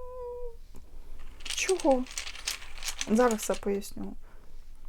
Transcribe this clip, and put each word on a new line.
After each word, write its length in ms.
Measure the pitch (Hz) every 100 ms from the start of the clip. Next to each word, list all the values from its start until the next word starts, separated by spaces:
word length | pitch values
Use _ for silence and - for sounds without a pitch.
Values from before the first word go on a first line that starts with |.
| 494 508 494 494 480 466 - - - - - - - -
чого? 600 | - - - 359 311 262 254 - - - - - - - - - -
Зараз 280 | 220 247 214
все 140 | -
поясню. 600 | 190 202 202 214 - 202 - - - - - - -